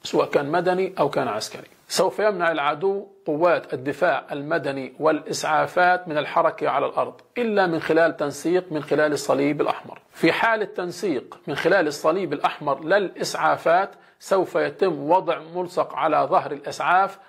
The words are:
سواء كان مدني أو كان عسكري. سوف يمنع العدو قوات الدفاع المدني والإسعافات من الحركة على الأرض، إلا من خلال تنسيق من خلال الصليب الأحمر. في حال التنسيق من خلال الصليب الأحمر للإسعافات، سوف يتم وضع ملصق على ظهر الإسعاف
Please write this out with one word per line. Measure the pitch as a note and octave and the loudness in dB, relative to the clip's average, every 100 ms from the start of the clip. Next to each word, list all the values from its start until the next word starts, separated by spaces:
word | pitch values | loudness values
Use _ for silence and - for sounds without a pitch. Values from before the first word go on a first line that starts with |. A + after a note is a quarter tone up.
سواء | - D#3 C#3+ | -4 0 2
كان | E3+ C#3+ | 0 0
مدني | E3+ F3+ F3+ F#3 - | 0 0 0 -2 0
أو | D3 | 0
كان | D3 B2+ | 0 -2
عسكري. | G#2+ - - - _ _ | -4 -8 -12 -18 _ _
سوف | - F3+ - | 0 0 2
يمنع | G#3+ F#3+ E3+ | 0 2 0
العدو | D#3+ C#3+ D3+ G3 G3 - - - | 0 0 0 -2 -2 -6 -12 -6
قوات | D3 F3 D3+ - | 2 4 4 0
الدفاع | C3 B2+ - F3+ C3+ - | -6 -4 0 0 0 -4
المدني | D3 D3 E3 C#3+ C3+ B2+ - | -10 -4 -2 -2 -6 -8 0
والإسعافات | D3 D#3 - - D3 F#3 - - F3+ F3+ F3+ | 0 0 -2 -6 0 0 2 4 4 4 0
من | D3+ | -4
الحركة | C#3 - D#3+ D#3 D3 | 0 2 2 2 -2
على | C3+ C3 | 0 0
الأرض، | - B2+ - _ - | -2 -4 -6 _ -4
إلا | A#3 G3+ F#3 | 0 2 2
من | E3 | 0
خلال | - D#3+ E3 D#3 | 2 4 4 2
تنسيق | D3 C#3 E3 F3+ F3+ | -6 -4 0 0 0
من | D3+ | -8
خلال | - C#3+ D3+ | -2 0 2
الصليب | C#3+ - C3 C#3+ D3 | 0 0 2 2 0
الأحمر. | - - - - _ | -2 -2 -8 -18 _
في | - D#3+ | 0 2
حال | D#3 A3+ A3 | 2 2 0
التنسيق | G3+ - F3+ - G#3 C3 - - - | -2 -6 -8 -4 -2 -2 -4 -16 -8
من | |
خلال | C#3+ E3 F#3+ D#3 | -2 2 4 2
الصليب | C#3+ D#3 F3 F3+ | 0 0 0 -2
الأحمر | C#3+ E3+ - D3 C3+ | -2 -2 -2 -2 -2
للإسعافات، | D#3 G3 F#3 - - - D#3 C#3+ E3 E3+ G3 - _ _ | 2 2 0 -4 -6 0 0 2 2 2 2 -8 _ _
سوف | - G3 F3 | -2 0 0
يتم | E3 D3 C#3+ F#3+ D3+ C#3+ | 0 -2 0 -2 0 2
وضع | F3+ E3 D3 D#3 | 2 2 -4 -4
ملصق | F3 F3 F3+ C#3+ | -8 -6 -2 -4
على | - D3+ D3+ C#3 | -2 0 2 2
ظهر | F3 - | 0 -2
الإسعاف | C#3+ D3+ C3+ C#3+ F3+ F#3+ - | -8 -10 -6 0 2 2 -4